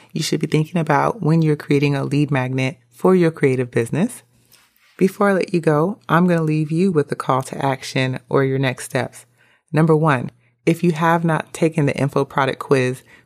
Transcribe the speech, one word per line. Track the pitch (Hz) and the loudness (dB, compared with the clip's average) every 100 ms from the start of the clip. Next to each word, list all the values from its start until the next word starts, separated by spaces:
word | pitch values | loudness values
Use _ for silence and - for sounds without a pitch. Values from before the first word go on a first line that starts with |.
| - | -12
you | 160 | -8
should | 156 156 | -4 -4
be | 156 | -2
thinking | 151 156 175 | 0 0 -2
about | 156 143 143 233 | 0 0 0 0
when | 156 165 | 0 2
you're | 156 | 2
creating | 147 - 143 143 | 0 0 0 2
a | 139 | 0
lead | 135 139 147 | -2 0 0
magnet | 139 127 131 131 - _ | 0 -2 -2 -4 -6 _
for | - 180 | -2 2
your | 185 165 | 4 2
creative | 160 143 127 123 | 2 0 0 -2
business. | 117 117 135 180 - - _ _ _ _ _ _ - | -2 -2 -2 -2 -4 -20 _ _ _ _ _ _ -2
Before | 190 - 202 | -2 2 0
I | |
let | 190 - | 2 0
you | 175 | -2
go, | 160 147 170 - - | 2 2 0 -4 -2
I'm | 160 180 | 2 2
gonna | 170 | 2
leave | 156 156 151 | 0 -2 -2
you | 160 196 | 0 0
with | 156 143 | 0 -2
the | |
call | - - 131 | -4 -2 -2
to | 135 147 | -2 -4
action | 139 135 - 139 127 127 - | -4 -4 -4 -4 -2 -4 -2
or | 139 | 0
your | 135 131 | 0 0
next | 135 113 - | -2 -4 -6
steps. | 131 120 - - _ _ _ _ | -6 -6 -10 -20 _ _ _ _
Number | 143 160 | 0 4
one, | 156 160 131 - - _ _ - | 4 2 0 -2 -12 _ _ -2
if | 165 | 0
you | 175 | 0
have | 156 165 170 | 2 2 2
not | 165 156 - | 0 -2 -4
taken | - 160 160 143 | -2 -2 0 -2
the | - | 0
info | 139 143 | -2 0
product | 139 - 135 - | -2 -2 -2 -4
quiz, | - 139 127 127 - - | 0 0 2 -4 -12 -20